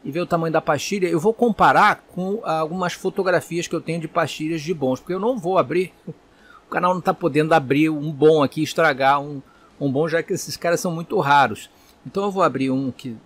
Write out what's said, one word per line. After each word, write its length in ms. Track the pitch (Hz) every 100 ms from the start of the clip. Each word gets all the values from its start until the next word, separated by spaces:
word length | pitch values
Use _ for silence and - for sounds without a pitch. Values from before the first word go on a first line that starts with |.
| -
e 60 |
ver 80 | 147
o 60 | 175
tamanho 260 | 170 165
da 80 | 160
pastilha. 480 | - 147 - 202 180
Eu 120 | 165
vou 140 | 180
comparar 680 | 220 240 202 165 135 208 185 _
com 280 | - 185 208
algumas 480 | 190 160 160 180 180
fotografias 760 | - 185 180 185 175 - 170 -
que 80 | 170
eu 40 |
tenho 220 | - 165
de 60 | 156
pastilhas 540 | - 156 - 156 165
de 120 | 147
bons, 260 | 175 131 127
porque 140 | -
eu 60 | 180
não 180 | 208 262
vou 200 | 165 185
abrir. 360 | 127 165 185 _ -
O 640 | - _ _ _ - _
canal 240 | 165 180
não 60 | 180
tá 140 | 160
podendo 400 | 175 170 143 156
abrir 360 | 165 131 139 156
um 220 | 156 147
bom 320 | 143 151 160
aqui 180 | 135 -
e 20 |
estragar 580 | 151 - 165 135 135 143
um, 200 | 143 143 - _ _ _
um 100 | 143
bom, 200 | 131 160
já 120 | 165
que 120 | -
esses 240 | 185 - -
caras 240 | 170 170
são 100 | 185
muito 260 | 165 170 208
raros. 500 | 143 143 127 104 - _ _ _ 131
Então 180 | 190
eu 80 | 202
vou 120 | 190
abrir 260 | 170 131 135
um 220 | 131 135
que 240 | 117 131 110